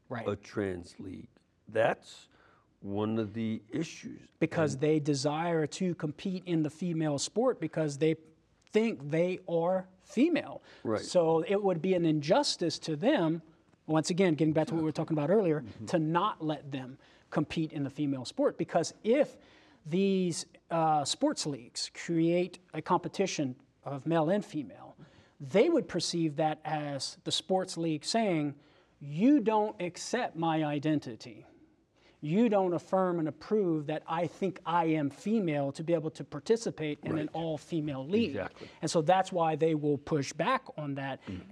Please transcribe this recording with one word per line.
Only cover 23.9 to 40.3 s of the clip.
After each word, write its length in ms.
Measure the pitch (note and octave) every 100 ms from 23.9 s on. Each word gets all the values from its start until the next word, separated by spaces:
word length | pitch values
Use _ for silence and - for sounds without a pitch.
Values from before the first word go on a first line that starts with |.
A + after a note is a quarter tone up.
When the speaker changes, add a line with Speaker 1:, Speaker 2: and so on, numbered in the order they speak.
| C#3 D#3
Speaker 1:
male 240 | E3 D#3
and 140 | G3+
female, 520 | - D#3 A2+ - - - - - _ -
they 280 | C#3 F#3 D#4
would 200 | E4 F#3+
perceive 480 | F3 - E3+ D#3+ C#3+
that 240 | D#3 D#3
as 520 | - D#3 D3 C#3 - -
the 80 | -
sports 440 | - - F#3+ F#3 -
league 280 | E3 D#3
saying, 500 | - A3+ A3 E3 D3 C#3+ _ _ _ -
"You 400 | C#3+ D3 A#3 D4
don't 400 | G#3 G#3+ G#3+ G#3+
accept 560 | F3+ E3+ - A#3 A#3 D#3+
my 260 | E3 D#3+
identity. 800 | D3+ D3 D3 D3+ C3+ A2 B2+ G#2 - - - _ _ _ _ _
You 280 | D3+ F3+ A#3+
don't 240 | G3+ F#3
affirm 440 | E3 - F#3+ F#3 F3
and 80 | D#3
approve 580 | - - G#3+ F#3 D#3+ D3
that 160 | D#3 -
I 200 | E3 E3+
think 340 | - F#3+ - -
I 180 | F3 E3
am 220 | D#3 C#3+
female 640 | - G3+ A3+ F3 D3 C#3
to 100 | C#3
be 120 | D#3+
able 160 | E3+ D3+
to 120 | -
participate 720 | C#3+ D3 - A3+ - - D#3 D3
in 100 | -
an 40 | D#3
Speaker 2:
Right. 100 | D3+
Speaker 1:
all-female 760 | D#3+ E3 D3+ - E3+ D3+ C3 C3+
league." 240 | G#3 G#3+ A2+
Speaker 2:
Exactly. 320 | F2 - - -
Speaker 1:
And 80 | D#3
so 100 | F3
that's 320 | D3+ F#3 F#3
why 240 | F#3 D#3+ D#3
they 180 | D#3+
will 220 | D#3 D3 C#3+
push 340 | - D#3 C3+